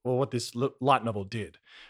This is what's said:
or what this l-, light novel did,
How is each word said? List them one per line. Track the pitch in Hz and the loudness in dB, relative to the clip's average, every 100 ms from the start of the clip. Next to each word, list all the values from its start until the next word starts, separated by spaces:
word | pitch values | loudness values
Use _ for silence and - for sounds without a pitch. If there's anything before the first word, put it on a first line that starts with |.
or | 123 127 | -2 0
what | 139 | 0
this | 120 - 120 | -2 -4 -2
l-, | 127 - | -4 0
light | 131 131 113 | 4 4 2
novel | 104 | -4
did, | 95 113 98 - _ - | -4 -6 -8 -10 _ -20